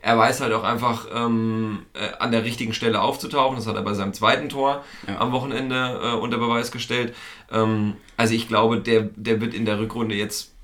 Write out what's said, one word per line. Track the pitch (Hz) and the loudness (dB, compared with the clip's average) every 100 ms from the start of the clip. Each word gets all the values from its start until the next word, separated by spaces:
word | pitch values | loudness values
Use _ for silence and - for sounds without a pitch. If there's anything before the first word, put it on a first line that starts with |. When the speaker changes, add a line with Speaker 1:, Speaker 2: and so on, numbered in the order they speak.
Speaker 1:
Er | - 117 | 4 6
weiß | 113 127 | 6 4
halt | 131 | 0
auch | 110 | 0
einfach, | 107 117 120 117 - | 0 0 0 -2 -4
ähm, | 117 117 113 113 110 110 104 - | -2 0 2 0 0 -2 -4 -10
äh, | - 104 - | -8 -8 -4
an | 120 | 0
der | 117 | 2
richtigen | 113 117 113 | 0 -4 -4
Stelle | 107 117 104 | 0 2 2
aufzutauchen, | 107 - 139 143 131 127 | 2 0 -4 2 2 2
das | 110 | -4
hat | 101 | -2
er | |
bei | 98 | -2
seinem | 104 98 | -2 -2
zweiten | - 110 - 147 | 0 2 2 0
Tor | 139 135 143 - - - | 0 0 0 -6 -14 -8
Speaker 2:
Ja. | 101 | -2
Speaker 1:
am | 123 | 0
Wochenende, | 127 135 123 131 127 127 123 | 0 -2 -4 -2 -2 -2 -2
äh, | 113 117 | -2 -2
unter | 113 117 | -2 0
Beweis | 117 117 117 | 2 0 -2
gestellt. | 120 - 123 117 - - - - | -6 -2 -2 -2 -6 -16 -18 -4
Ähm, | 110 110 110 107 104 - - | 0 2 2 0 -2 -10 0
also | 117 | 2
ich | 113 - | 2 2
glaube, | 110 113 117 | 4 4 2
der, | 107 113 104 | 4 4 2
der | - 107 110 | -4 0 0
wird | 113 | 0
in | 92 | -2
der | 110 104 | 0 0
Rückrunde | 110 120 110 101 | -2 -2 -2 -2
jetzt | 104 - - - | -2 -6 -10 -18